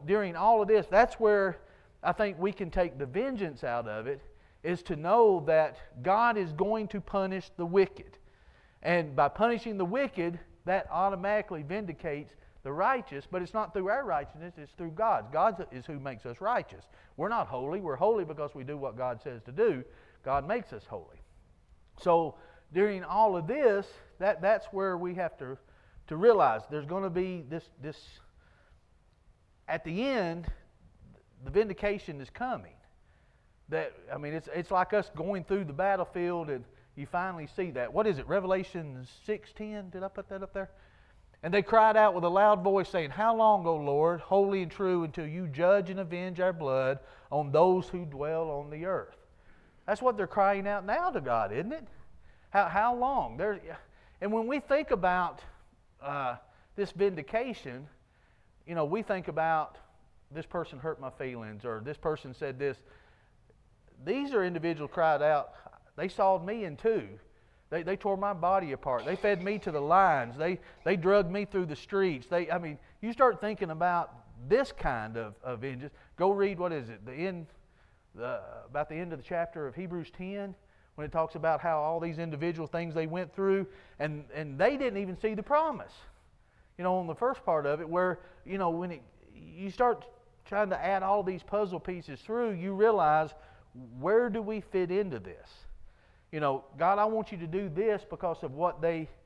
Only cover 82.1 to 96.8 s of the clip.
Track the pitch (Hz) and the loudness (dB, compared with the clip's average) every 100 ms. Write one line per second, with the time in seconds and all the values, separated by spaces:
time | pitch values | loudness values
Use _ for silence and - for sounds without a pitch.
82.1 | 156 165 151 170 165 156 170 170 156 160 | -4 -6 -4 -4 -4 -6 -6 -4 -4 -2
83.1 | 175 175 - 196 196 190 - - - 151 | -4 -6 -2 2 2 0 -8 -20 -6 -6
84.1 | 147 147 135 151 135 208 277 269 196 196 | -6 -10 -10 -8 2 2 2 -2 -2 -6
85.1 | 180 226 214 214 294 320 233 87 - - | -4 -4 -4 0 2 2 -4 -10 -18 -20
86.1 | - _ _ _ _ _ - 180 185 175 | -20 _ _ _ _ _ -6 -2 -2 -2
87.1 | 156 240 269 - 160 143 151 160 170 185 | -2 -2 0 0 2 2 -2 -2 0 2
88.1 | 180 - - - 196 180 165 180 160 - | 0 -8 -20 -10 -2 -2 -2 -4 -8 -14
89.1 | - - - 160 160 196 - 247 240 - | -20 -20 -20 -20 -12 -10 2 4 4 -4
90.1 | - _ _ - 202 208 175 165 196 190 | -20 _ _ -4 0 0 0 0 2 4
91.1 | 208 185 185 - 202 208 175 170 180 156 | 2 2 -4 -2 0 0 -2 -6 -8 -10
92.1 | 135 - 226 240 185 185 196 220 214 156 | -14 -6 -2 -2 -2 -4 4 4 6 6
93.1 | 156 156 - - - - 123 123 123 151 | 4 2 -4 -20 -20 -20 -20 -18 -6 2
94.1 | 220 240 214 208 214 - 190 180 185 202 | 4 4 0 -4 -6 -4 -2 0 0 -2
95.1 | 123 92 82 - - - - - - _ | -4 -10 -16 -20 -20 -18 -16 -18 -20 _
96.1 | _ _ 156 147 135 - 135 | _ _ -2 0 0 -4 0